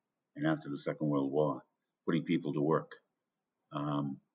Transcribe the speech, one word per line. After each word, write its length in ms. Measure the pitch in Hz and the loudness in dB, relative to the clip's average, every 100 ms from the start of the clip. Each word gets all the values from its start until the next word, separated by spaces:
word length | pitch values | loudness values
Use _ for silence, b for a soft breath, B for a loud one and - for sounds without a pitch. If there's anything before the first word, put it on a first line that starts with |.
| _ _ _ - | _ _ _ -2
and 120 | 78 | 0
after 220 | 76 73 | 0 -4
the 80 | 71 | -6
Second 280 | 82 73 76 | -4 -2 0
World 220 | 71 69 | 0 2
War, 320 | 73 76 64 - _ _ _ - | 2 2 0 -10 _ _ _ 0
putting 180 | 85 | 0
people 300 | 80 87 76 | 2 0 0
to 80 | 73 | 0
work. 300 | 76 76 - - _ _ _ _ _ _ - | 2 2 0 -16 _ _ _ _ _ _ -10
Um, 440 | 73 73 73 71 67 _ | -6 -2 -2 -2 -6 _